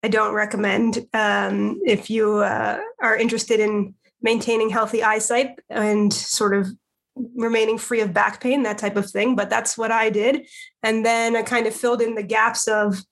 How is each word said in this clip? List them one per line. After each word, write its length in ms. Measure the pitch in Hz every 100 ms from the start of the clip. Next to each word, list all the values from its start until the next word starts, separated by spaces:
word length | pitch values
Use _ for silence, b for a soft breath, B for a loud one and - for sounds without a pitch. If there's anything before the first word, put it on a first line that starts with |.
I 40 | 233
don't 260 | 214 214 214
recommend, 720 | 208 208 208 196 226 214 -
um, 680 | 220 208 202 196 202 208 -
if 280 | 359 202 -
you, 260 | 220 214 208
uh, 420 | 202 214 220 - 440 494
are 140 | 226 220
interested 440 | 226 226 - 220
in 360 | 214 208 190 - _ _ 226
maintaining 440 | 226 - 226 220
healthy 340 | 208 214 226
eyesight 560 | 220 214 214 240 262 - _
and 420 | 226 214 208 208
sort 420 | - - - 208
of 140 | 196 190 - _ _ _ - 233 240
remaining 420 | 226 226 220 226
free 240 | - 233
of 120 | 214
back 280 | 175 208 -
pain, 220 | 254 285
that 140 | 226 208
type 200 | 202 208
of 120 | 196
thing. 260 | 196 226 247
But 140 | 202
that's 280 | 220 226 -
what 140 | 226
I 180 | 226 220
did. 380 | 208 220 294 B B B B
And 220 | 220 220 226
then 320 | 233 233 233
I 60 |
kind 240 | 226 240 220
of 60 |
filled 280 | 214 247 240
in 140 | 226 220
the 80 |
gaps 440 | 202 220 226 226 -
of 360 | 214 208 190 -